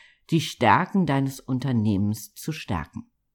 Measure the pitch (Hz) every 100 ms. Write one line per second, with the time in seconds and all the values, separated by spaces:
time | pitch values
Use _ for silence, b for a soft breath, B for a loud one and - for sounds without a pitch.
0 | B B - 160 156 - 120 113 185 196
1 | 160 139 135 135 - 127 139 120 107 95
2 | 104 107 - - - 156 - 90 76 -
3 | - _ _